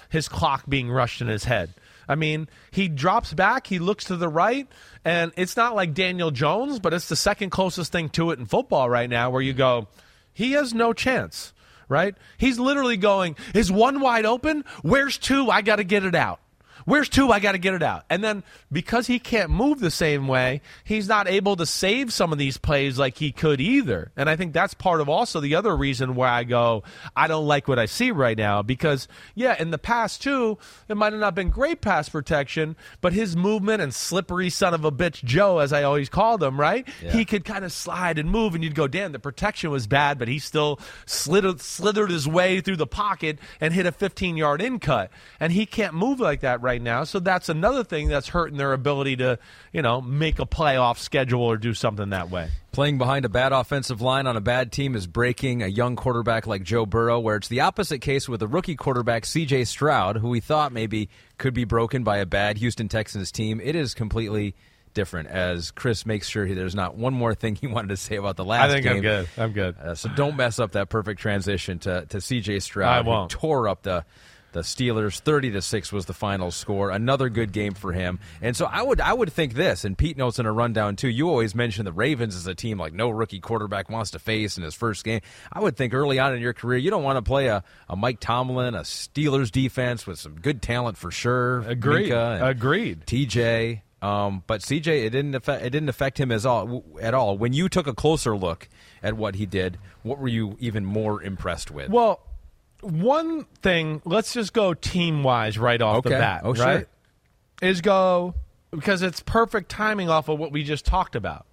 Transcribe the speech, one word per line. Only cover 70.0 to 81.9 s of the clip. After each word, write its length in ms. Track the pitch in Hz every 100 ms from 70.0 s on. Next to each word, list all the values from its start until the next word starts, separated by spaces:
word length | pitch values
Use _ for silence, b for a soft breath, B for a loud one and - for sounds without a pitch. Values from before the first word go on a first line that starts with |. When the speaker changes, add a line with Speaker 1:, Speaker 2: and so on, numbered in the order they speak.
| 117 143
Speaker 2:
don't 220 | 143 143
mess 200 | 123 107
up 120 | 110
that 160 | 101 101
perfect 300 | 110 101 101
transition 600 | 107 101 92 95 - 87
to, 260 | 98 90 76
to 140 | 101
C 180 | - 123
J 200 | 101 98
Stroud, 460 | - 101 98 123 117
Speaker 1:
I 20 |
won't. 240 | 110 87
Speaker 2:
who 40 | -
tore 280 | 160 139 107
up 160 | 90
the, 220 | 98 90 - b b b b
the 80 | 85
Steelers. 580 | - - 123 110 104 -
Thirty 300 | 151 147 131
to 140 | 98
six 280 | - 107 -
was 140 | 101 87
the 80 |
final 380 | 87 104 98 87
score. 400 | - - 98 101
Another 360 | 101 120 135 127
good 220 | 113 107
game 220 | 104 104
for 180 | 98 95
him. 280 | 90 90 90 B B
And 160 | 117 127
so 100 | 175
I 120 | 180
would, 180 | 262 185
I 100 | 147
would 220 | 240 185
think 220 | - 143 117
this, 280 | 175 92
and 140 | 101 98
Pete 180 | 156 135
notes 220 | 127 117
in 80 | 110
a 60 |
rundown 440 | 110 120 107 104 101
too, 120 | 131
you 200 | 117 170
always 280 | 131 110 117
mention 300 | 120 101
the 60 | 95